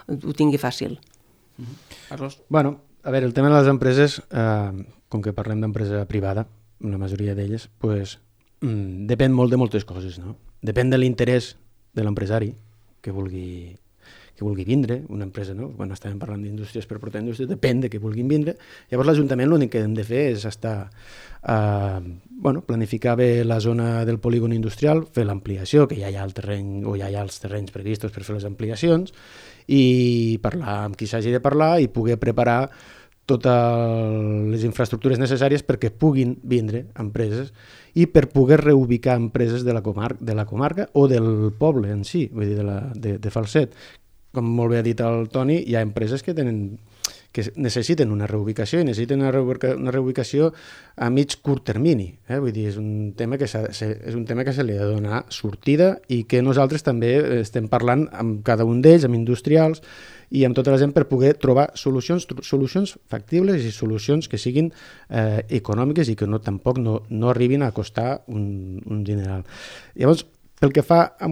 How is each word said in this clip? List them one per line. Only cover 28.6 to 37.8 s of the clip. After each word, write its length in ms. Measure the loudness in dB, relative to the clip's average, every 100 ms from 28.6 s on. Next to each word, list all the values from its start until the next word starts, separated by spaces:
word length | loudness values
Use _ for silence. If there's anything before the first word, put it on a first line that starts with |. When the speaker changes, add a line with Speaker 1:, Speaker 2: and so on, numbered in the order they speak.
| -8 -2 2 2 0 -12 -20 -20 -20 -16 2
Speaker 3:
i 720 | 6 6 6 4 2 0 0
parlar 420 | -2 -4 -6 -4
amb 120 | -6 -6
qui 100 | -6
s'hagi 240 | -2 0
de 60 | 2
parlar 400 | 2 4 4 4
i 80 | 2
poder 280 | 0 0 0
preparar 520 | 0 2 2 2 0 -8 -20 -20 -20 _ -2
totes 1200 | 0 4 4 4 2 0 0 0 -2 0 0 0
les 160 | 0
infraestructures 540 | -2 0 -2 0 0 2
necessàries 420 | 2 2 2 2 0
perquè 240 | -2 -2
puguin 460 | 2 2 4 0 -2
vindre 440 | 0 0 0 -4 -8 -8
empreses 560 | -6 -2 -2 -2 -6 -14 -20 -20